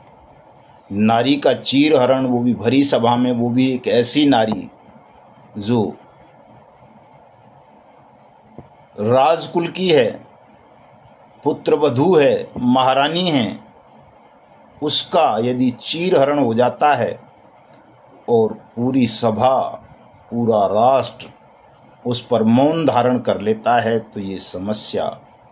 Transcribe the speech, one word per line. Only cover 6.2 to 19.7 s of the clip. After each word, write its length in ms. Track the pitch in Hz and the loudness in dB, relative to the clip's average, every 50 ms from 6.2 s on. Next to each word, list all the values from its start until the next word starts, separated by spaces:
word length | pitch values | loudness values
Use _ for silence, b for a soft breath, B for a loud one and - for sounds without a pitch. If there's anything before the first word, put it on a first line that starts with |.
| - - _ - - - - - - - _ _ - - - - - _ - - - - _ _ _ - _ - - _ _ - _ _ - - _ _ _ _ _ - _ _ _ _ - - - - _ _ - _ - - | -20 -20 _ -20 -20 -20 -20 -20 -20 -20 _ _ -20 -20 -20 -20 -20 _ -20 -20 -20 -20 _ _ _ -20 _ -20 -20 _ _ -20 _ _ -20 -20 _ _ _ _ _ -20 _ _ _ _ -20 -20 -20 -20 _ _ -20 _ -10 -6
राजकुल 680 | 104 110 123 131 135 156 170 160 143 123 - 175 170 165 | -2 0 2 2 4 2 2 0 -4 -4 -4 -4 -4 -4
की 200 | - 180 185 180 | -6 -4 0 2
है, 380 | 160 139 117 101 92 - - - - _ _ _ _ _ _ _ _ _ _ _ - - _ - - _ - _ _ _ - | 2 2 2 0 -2 -8 -16 -20 -20 _ _ _ _ _ _ _ _ _ _ _ -20 -20 _ -20 -20 _ -20 _ _ _ -4
पुत्र 300 | 143 - - - 165 156 | -4 -4 -2 -2 -2 0
वधू 420 | 143 151 143 123 127 147 185 185 | 0 0 0 0 2 2 4 4
है, 340 | 151 139 131 107 90 - - - - | 4 4 4 2 0 -4 -8 -10 -4
महारानी 720 | 123 123 123 127 127 131 131 135 139 151 160 175 185 175 | 0 2 2 2 2 2 2 2 0 0 -2 -2 -4 -2
है, 300 | 151 135 110 92 - - - - - - - _ - - - - _ _ _ _ _ _ _ _ - _ - - _ - 143 | 0 -2 -2 -2 -6 -12 -18 -20 -20 -20 -20 _ -20 -20 -20 -20 _ _ _ _ _ _ _ _ -20 _ -20 -20 _ -8 -6
उसका 560 | 151 143 - - - - 180 151 131 110 110 | -4 -4 -4 -4 -2 0 2 2 2 0 0
यदि 320 | 117 123 127 123 131 123 | -2 -2 0 0 0 -2
चीर 480 | 120 - - - - 160 175 185 175 143 | -2 -4 -10 -10 -8 -4 -2 0 2 2
हरण 200 | 135 143 147 147 | 2 2 2 0
हो 160 | 135 117 113 | 0 0 0
जाता 400 | 117 123 123 120 - - 147 139 | 0 0 0 0 0 0 2 2
है 260 | 120 110 90 - - - - - - _ - _ _ _ _ - - _ _ - _ _ - - - - - | 2 0 -4 -4 -10 -16 -20 -20 -20 _ -20 _ _ _ _ -20 -20 _ _ -20 _ _ -20 -20 -14 -4 0
और 240 | 120 113 110 107 110 | 2 2 2 0 -2
पूरी 540 | - - - - 117 120 127 131 135 123 | -8 -16 -14 -8 -4 -4 0 0 0 0
सभा, 540 | 110 - - 120 113 107 107 123 127 135 120 92 - | 0 -2 -2 -2 -2 0 2 2 2 2 2 -2 -4